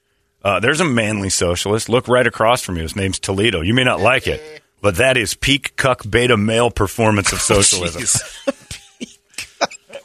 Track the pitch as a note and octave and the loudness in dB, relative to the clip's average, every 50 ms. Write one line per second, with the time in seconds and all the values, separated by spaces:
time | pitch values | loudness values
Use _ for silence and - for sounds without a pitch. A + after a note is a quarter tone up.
0 | _ _ _ _ _ _ _ _ - G2 G2 F2 G2+ B2+ D#3 D3+ F#3 D#3 B2 A#2 | _ _ _ _ _ _ _ _ -2 0 0 2 2 0 2 2 0 2 2 0
1 | A2 G#2 G#2+ G#2 G2 F#2+ - - F#2+ F2 F2+ F2 - G2 G#2 A2+ - - A2 B2+ | 0 0 -2 -2 -2 -2 -2 0 0 0 0 -2 0 -2 -2 -2 0 0 0 0
2 | A#2+ - B2 B2 B2 A#2 - - A#2 A2 B2 A#2+ - - F#2 E2+ D#2+ D#2+ F2 G#2 | 2 2 2 2 2 2 0 2 2 2 2 2 -2 -6 -6 -6 -6 -6 -4 -4
3 | G2 F#2+ F#2 - - - G2 F#2+ G#2 A#2 G2+ E2 D#2+ F#2+ A2+ C3 B2+ B2 G#2+ E2 | -4 -4 -4 -4 -4 -4 -2 0 0 0 0 0 0 0 2 2 2 2 0 2
4 | F#2 A2+ C3 C3 - F2+ D2 C2 - - - - _ _ _ _ - G#2 F#2 E2 | 2 2 2 2 0 -4 -6 -6 -8 -16 -20 -20 _ _ _ _ -2 -2 0 2
5 | B2 C3+ B2+ B2 G#2+ F#2 - - - - C#3 C3+ - - - - - C3 B2 - | 2 2 2 2 0 -2 -4 -4 0 0 0 0 -2 -8 -6 -2 0 0 0 -2
6 | - G#2+ F#2+ A#2+ B2 B2 A#2+ G#2+ G2+ A2 A2+ A#2 A#2+ A#2 - - G#2+ F#2 - - | -4 -2 0 2 4 4 2 2 2 2 2 2 2 2 2 0 -2 -2 0 2
7 | A2+ A2 G#2+ G#2 F#2 - - F2+ - - G#2+ G2+ G2+ - - F#2 F2 E2+ E2 F2 | 2 2 2 2 0 -2 -4 -2 0 2 4 4 4 4 2 0 -4 -6 -6 -4
8 | - - - - - - - - - - - - - _ - - - - _ _ | -2 -2 -2 -2 -4 -8 -16 -6 -6 -6 -6 -6 -16 _ -18 -18 -18 -20 _ _
9 | - - - _ _ _ _ - - - - _ - - - - _ _ - - | -16 -16 -16 _ _ _ _ -16 -16 -16 -6 _ -6 -6 -6 -18 _ _ -20 -20